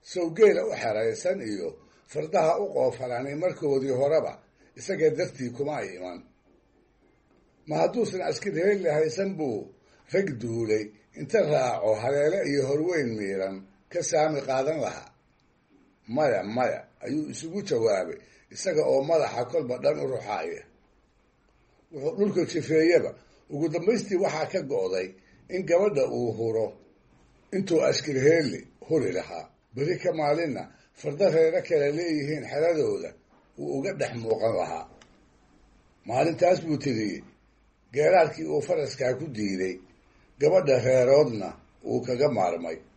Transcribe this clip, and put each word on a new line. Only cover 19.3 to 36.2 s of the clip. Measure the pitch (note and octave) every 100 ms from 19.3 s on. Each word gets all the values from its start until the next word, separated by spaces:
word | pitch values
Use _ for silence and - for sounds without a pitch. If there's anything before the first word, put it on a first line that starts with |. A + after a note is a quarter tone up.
| A2
kolba | B2 E3+ B2+ B2
dhan | C#3 D3+
u | C#3
ruxaaya. | A#2+ G2+ G2 E2 E2 - _ _ _ _ _ _ _ _ _ _ _ _
Wuxuu | D#3 D3 E3+
dhulka | G#3 F3+
jifeeyaba, | E3 F3 B2+ D#3 D#3+ E3+ - - _ _ _
ugu | D3 D#3+
dambaystii | E3 F#3+ A#3 G3 F3+
waxaa | F#3 D#3 D3+
ka | G3
go'day | C#3 G2+ F#2 F#2 F#2 - _ - -
in | F#3 D#3+
gabadha | E3+ G#3 D3 B2
uu | A#2+ A#2+
huro | G2+ A#2 A2 G#2 - _ _ _ _ _ _ _
intuu | F#3+ F#3+ D#3+
Askir | C3+ C#3+ D3+ C3
Heelli | C#3 E3 C3+ E2 - _
huri | - D#3+ G#2
lahaa. | F2+ - E2+ E2 _ _
Beri | A2+ D3 E3
ka | F#3
maalinna | D#3+ D3 D3+ E3 G#2+ - _ _
farda | _ D3 D3 G3
reero | D#3 D#3+ E3+
kale | - D#3+ C#3+
leeyihiin | D3+ F3 D3+ C#3 D#3
xeradooda | A#2+ C3+ E3 D#3+ A#2 G2 D#2+ - _ _ _ -
wuu | -
uga | C#2 G2
dhex | A#2 A2+
muuqan | A#2+ A2 A2 A2+ G2
lahaa. | E2 E2 - - - _ _ _ _ _ _ _ _ _ -
Maalintaas | B2